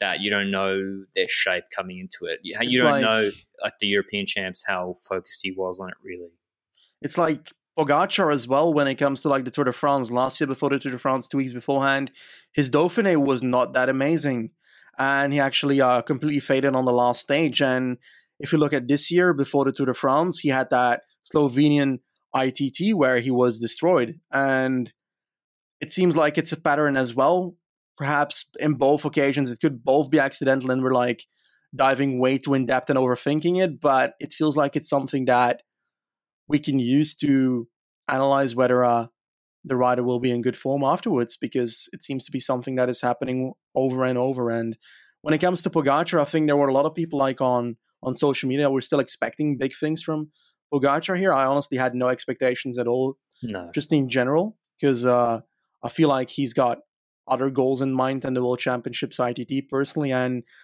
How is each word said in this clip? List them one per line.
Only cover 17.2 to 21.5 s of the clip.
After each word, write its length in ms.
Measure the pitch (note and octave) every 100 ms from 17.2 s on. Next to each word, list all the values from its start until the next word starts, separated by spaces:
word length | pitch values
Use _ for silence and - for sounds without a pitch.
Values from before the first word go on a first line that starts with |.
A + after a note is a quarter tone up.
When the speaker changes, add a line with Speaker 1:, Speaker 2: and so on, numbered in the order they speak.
Speaker 2:
stage. 400 | - C#3+ D#3 A#2+
And 340 | C3+ B2+ B2+ B2 _ - _ -
if 120 | C#3+
you 60 | D#3+
look 140 | D3
at 160 | C#3+ B2
this 220 | C#3+ -
year 200 | F3 F3+
before 320 | C#3 C3+ C#3+
the 60 | C3+
Tour 140 | - C3
de 80 |
France, 460 | A#2+ C#3 C#3+ F3+ -
he 80 | D3
had 200 | C3 B2+
that 320 | B2+ B2 A#2+ _ _ -
Slovenian 680 | D#3 C#3+